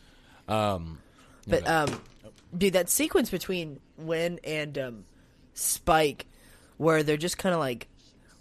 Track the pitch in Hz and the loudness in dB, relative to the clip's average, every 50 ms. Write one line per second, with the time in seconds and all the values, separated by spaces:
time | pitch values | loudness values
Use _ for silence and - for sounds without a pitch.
0 | - - - - - - - - _ - 107 110 107 104 95 85 82 80 80 - | -20 -20 -20 -20 -20 -20 -20 -14 _ -2 0 0 0 0 0 -2 -6 -10 -12 -14
1 | - _ _ - - - - - - 101 - - - 160 160 160 147 - - - | -18 _ _ -20 -20 -20 -20 -16 -4 0 0 0 2 2 2 2 2 0 -2 -6
2 | - - - - - 110 - - - - - 170 202 190 175 180 175 - - - | -10 -16 -20 -20 -20 -20 -20 -20 -18 -12 -2 0 2 2 4 2 2 2 0 0
3 | 302 320 - 349 233 - 190 170 - - 185 175 160 151 139 - - _ _ - | 2 2 2 2 2 2 -2 -4 -4 -4 -4 -4 -4 -6 -10 -14 -18 _ _ -10
4 | 160 160 165 160 170 175 175 - - 147 156 151 147 151 139 139 131 123 117 104 | -6 -4 -2 0 0 -2 -4 -6 -6 -6 -4 -4 -4 -4 -6 -6 -6 -6 -10 -14
5 | 95 - - - - _ _ _ - - - - - - - - - 175 165 160 | -18 -20 -20 -20 -20 _ _ _ -20 -16 -8 -4 -2 -2 -2 0 2 4 4 6
6 | 156 143 - - - - - - - - - - - - _ - 147 160 160 156 | 4 2 0 -4 -12 -18 -20 -20 -20 -20 -20 -20 -20 -18 _ 0 2 4 4 4
7 | 151 151 151 147 165 175 - - - 190 175 160 147 127 120 113 - - - - | 4 2 2 0 0 -2 -4 -2 0 0 0 0 0 -2 -4 -6 -10 -16 -20 -20
8 | - - - - - - - _ | -20 -20 -20 -20 -20 -20 -6 _